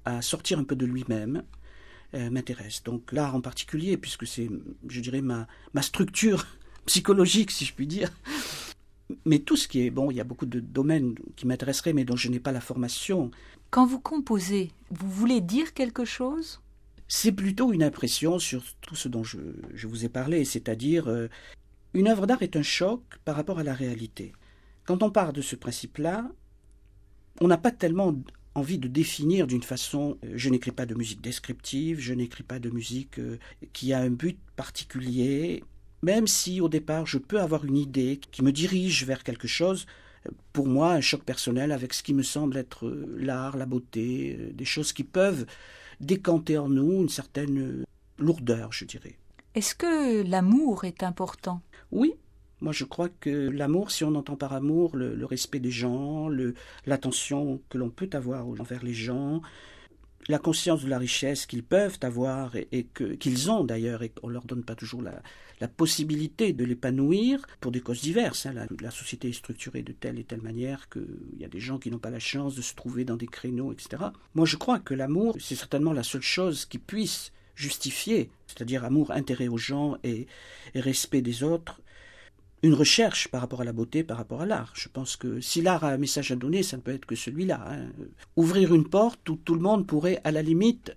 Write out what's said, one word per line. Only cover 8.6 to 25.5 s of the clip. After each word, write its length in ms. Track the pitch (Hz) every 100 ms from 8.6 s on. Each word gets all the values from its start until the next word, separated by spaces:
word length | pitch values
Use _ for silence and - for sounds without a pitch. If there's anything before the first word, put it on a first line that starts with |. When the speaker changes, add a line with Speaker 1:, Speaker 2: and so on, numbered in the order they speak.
| - - - - - - 160
Speaker 1:
Mais 140 | 147
tout 180 | - 320
ce 100 | -
qui 180 | 131 123
est, 60 |
bon, 180 | 123 139
il 60 | 123
y 60 |
a 20 |
beaucoup 220 | 120 120 131
de 120 | 120
domaines 540 | 113 127 139 160 127 110 - -
qui 100 | 127
m'intéresseraient, 480 | 127 131 135 170
mais 120 | 151 123
dont 100 | 123
je 140 | 123
n'ai 100 | 123
pas 140 | 139
la 80 | 127
formation. 680 | - 127 120 - - 185 123 - - - -
Speaker 2:
Quand 160 | 254 254
vous 140 | 262
composez, 720 | - 311 - 214 175 202 180 - -
vous 200 | 175 190
voulez 300 | 185 233 247
dire 320 | 175 233 320
quelque 320 | - 254 240 233
chose ? 560 | - 254 320 320 - - - - - -
Speaker 1:
C'est 260 | - 220
plutôt 400 | 196 196 196 254
une 100 | 185
impression 560 | 151 - 120 - 156 180
sur 240 | - 127 - -
tout 140 | - 151
ce 140 | 135
dont 140 | 117
je, 140 | 113 104 76 - -
je 140 | - 107
vous 180 | 113 117
ai 40 |
parlé, 360 | 123 131 170 131
c'est-à-dire, 640 | 117 113 110 135 170 135
euh, 180 | 117 117 - - - - - -
une 140 | 185 202
œuvre 180 | 220 196
d'art 160 | 254
est 140 | - 156
un 80 |
choc 380 | 147 - 185 247 - -
par 120 | - 147
rapport 240 | 151 170
à 40 |
la 120 | 147 131
réalité. 560 | 127 113 113 - 98 - - - - - -
Quand 180 | 180
on 80 | 214
part 220 | 202 175
de 80 | 143
ce 140 | 135